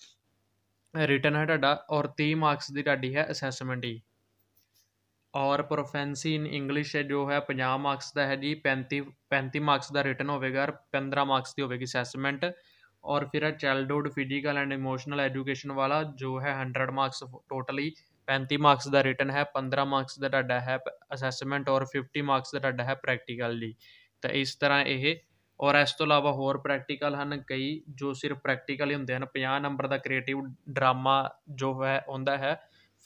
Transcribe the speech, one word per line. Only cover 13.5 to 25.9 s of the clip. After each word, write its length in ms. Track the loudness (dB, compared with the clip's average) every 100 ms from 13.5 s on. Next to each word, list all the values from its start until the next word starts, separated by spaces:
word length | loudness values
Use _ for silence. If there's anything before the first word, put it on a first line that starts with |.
| 0 0 0 2 0 0
physical 500 | -2 -2 -2 -2 0
and 160 | -2 -2
emotional 480 | -2 -4 -4 -2 0
education 500 | 0 -4 -4 -4 -2
ਵਾਲਾ 280 | 2 2
ਜੋ 360 | 0 -4 -6 -4
ਹੈ 140 | -2 -2
ਹੰਡਰਡ 300 | -2 -2 0
ਮਾਰਕਸ 320 | 0 0 -2
totally, 640 | -12 -16 -8 -6 -4 -4 -4 -6 _ _ -2
ਪੈਂਤੀ 300 | -2 0 4
ਮਾਰਕਸ 300 | 6 6 6
ਦਾ 160 | 4
ਰਿਟਨ 260 | 4 2 0
ਹੈ, 140 | 0
ਪੰਦਰਾਂ 420 | 0 -2 -2 0 2
ਮਾਰਕਸ 340 | 0 -2 -4
ਦਾ 100 | 0
ਤੁਹਾਡਾ 300 | 2 2 0
ਹੈ 180 | 0 -4 -4 -10 -10
ਅਸੈਸਮੈਂਟ 560 | -6 -4 -4 -4 -2 2
ਔਰ 160 | 2 2
ਫਿਫਟੀ 360 | -4 -4 -2
ਮਾਰਕਸ 300 | 2 0 0
ਦਾ 60 | -2
ਤੁਹਾਡਾ 240 | 0 0
ਹੈ 100 | -2 -2
ਪ੍ਰੈਕਟੀਕਲ 640 | 0 -2 -2 -4 -4 -2
ਜੀ। 140 | -6 -10 -18 -20 _ _
ਤਾਂ 80 | -4
ਇਸ 260 | -2 -2 0
ਤਰ੍ਹਾਂ 280 | 2 4 2
ਇਹ, 300 | 0 0 0 -6 _ _ 0
ਔਰ 160 | 4 6
ਇਸ 180 | 6